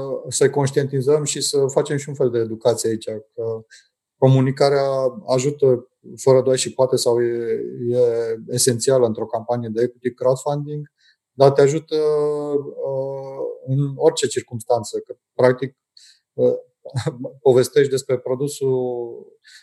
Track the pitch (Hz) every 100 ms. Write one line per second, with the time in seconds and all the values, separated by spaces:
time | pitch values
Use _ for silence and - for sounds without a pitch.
0 | 135 131 - - 139 143 135 143 135 139
1 | 127 151 147 147 135 143 135 151 147 147
2 | 143 139 131 117 113 110 123 110 113 110
3 | 113 110 - - 113 113 - - _ _
4 | _ - 135 131 131 139 143 143 139 135
5 | 131 117 98 131 135 147 135 123 - _
6 | 123 117 - 131 127 127 120 107 131 123
7 | 127 120 120 117 117 113 120 131 120 123
8 | 120 117 117 113 113 120 - 117 135 131
9 | 120 107 110 113 110 120 117 107 120 -
10 | 123 - 127 135 151 147 147 147 147 _
11 | _ _ _ - 139 139 139 156 151 156
12 | 151 151 147 147 147 143 139 - 135 135
13 | 135 135 135 135 123 - 135 135 143 135
14 | 151 160 123 - - 120 - 120 110 107
15 | - - _ - 123 127 131 _ _ _
16 | - _ _ - 123 127 - _ - 131
17 | 160 123 135 - 139 123 123 147 135 131
18 | - 127 127 127 143 - 202 127 127 120
19 | 117 117 - _ _ -